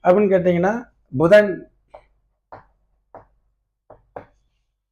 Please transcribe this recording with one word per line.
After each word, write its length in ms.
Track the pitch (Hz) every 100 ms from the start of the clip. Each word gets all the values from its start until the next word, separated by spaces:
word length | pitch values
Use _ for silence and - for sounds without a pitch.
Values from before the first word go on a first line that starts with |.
அப்படின்னு 260 | 180 190 202
கேட்டீங்கன்னா 540 | 185 180 175 185 233 - _ _ 131
புதன். 540 | 170 208 202 165 - _ _ - _ _ _ _ _ - _ _ _ _ _ - _ _ _ _ _ _ _ - _ - - _ _ _ _ _ _